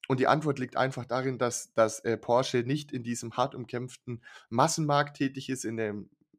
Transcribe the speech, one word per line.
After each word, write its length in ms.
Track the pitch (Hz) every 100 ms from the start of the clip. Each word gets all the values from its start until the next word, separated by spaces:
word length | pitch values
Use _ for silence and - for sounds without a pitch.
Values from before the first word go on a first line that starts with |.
| -
Und 120 | 131
die 80 | -
Antwort 320 | 147 151 131
liegt 180 | 127 -
einfach 280 | 131 131 120
darin, 340 | 120 131 123
dass, 340 | 123 113 -
dass, 260 | - 110 -
äh, 140 | - 110
Porsche 440 | - 120 131 127
nicht 320 | 120 147 147
in 100 | 131
diesem 360 | 120 120 117 113
hart 180 | 127 -
umkämpften 680 | 117 123 123 - - 117 - - -
Massenmarkt 680 | 117 156 165 151 143 147 -
tätig 320 | 139 135 135
ist, 160 | 131 110
in 120 | 113
dem 340 | 110 104 92 _ _